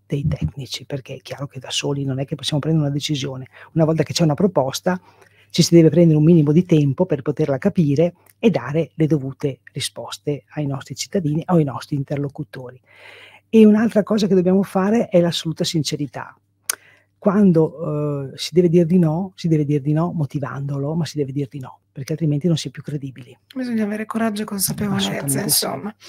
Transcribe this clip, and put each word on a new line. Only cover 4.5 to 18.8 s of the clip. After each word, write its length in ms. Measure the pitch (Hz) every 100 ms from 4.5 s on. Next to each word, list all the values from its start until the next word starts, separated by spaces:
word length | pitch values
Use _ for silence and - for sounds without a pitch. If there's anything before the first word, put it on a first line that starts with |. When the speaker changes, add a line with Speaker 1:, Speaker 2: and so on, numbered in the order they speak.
| 160 131 - - 180 - _ _ _ _
Speaker 1:
ci 100 | -
si 140 | 160 170
deve 140 | 160
prendere 280 | 165 170 151
un 80 | 151
minimo 260 | 175 147
di 140 | 151 180
tempo 400 | 160 143 127 185
per 160 | 143
poterla 360 | 143 147 151 131
capire 560 | 202 - 147 139 170 - _ _
e 100 | 226
dare 400 | 147 120 156 156 -
le 120 | 156
dovute 520 | 151 135 - 143 127 _
risposte 720 | 143 - - 120 - - 143 - 151
ai 100 | 143
nostri 300 | 131 - 139
cittadini 480 | - 202 151 156 -
o 100 | 175
ai 80 |
nostri 320 | 143 120 - 143
interlocutori. 840 | 139 143 143 - 147 139 123 127 _ _ - - - _ _
E 160 | 226 214
un'altra 380 | 208 226 214
cosa 240 | 185 214 185
che 80 | 185
dobbiamo 260 | 180 190
fare 460 | 190 190 196 226 -
è 140 | 180
l'assoluta 420 | 170 - 160 151
sincerità. 760 | 170 165 135 147 143 131 - - _ _ - - _ _ _ _
Quando, 1120 | 208 190 196 160 156 160 165 151 147 143 135
eh, 40 | 139
si 120 | -
deve 140 | 160 180
dir 180 | 175